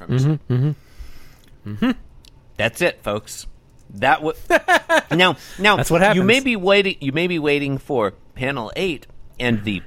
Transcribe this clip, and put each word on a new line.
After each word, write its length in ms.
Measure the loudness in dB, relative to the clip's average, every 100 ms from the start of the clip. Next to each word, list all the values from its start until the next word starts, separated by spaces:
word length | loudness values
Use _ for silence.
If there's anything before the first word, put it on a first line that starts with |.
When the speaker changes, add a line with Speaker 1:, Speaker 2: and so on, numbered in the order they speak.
Speaker 1:
from 80 | -2
his 140 | 0 0
Speaker 2:
mm-hmm, 280 | 0 -2
mm-hmm. 1160 | -2 -2 -4 -12 -20 -18 -18 -20 -20 -20 -20 -14
Mm-hmm. 180 | -4 -4 -4 -8 -20 -20 -20 _ -4
Speaker 1:
That's 240 | -4 0
it, 220 | -2 -2
folks. 420 | -6 -6 -6 -16 -16 -18 _ _ -20
That 320 | -4 0 2
wa- 100 | 0 -6 0
Speaker 2:
<laughs> 640 | 0 4 0 2 0 2
Speaker 1:
Now, 260 | 2 2 2 -8 -2
now, 160 | 2 2
Speaker 2:
That's 140 | 2
what 240 | 4 4 4
Speaker 1:
you 80 |
may 100 | 4 4
Speaker 2:
happens. 100 | 2
Speaker 1:
be 100 | 0
waiting, 400 | 4 4 2 -2
you 120 | -4
may 160 | -2 -2
be 100 | -2
waiting 380 | 0 0 0 -4
for 340 | -4 -2 -2 -4 -16
panel 380 | -8 -6 -4 -6 -6
eight 300 | -6 -6 -10 -20 -18 -6
and 240 | -2 0
the 200 | -2 -6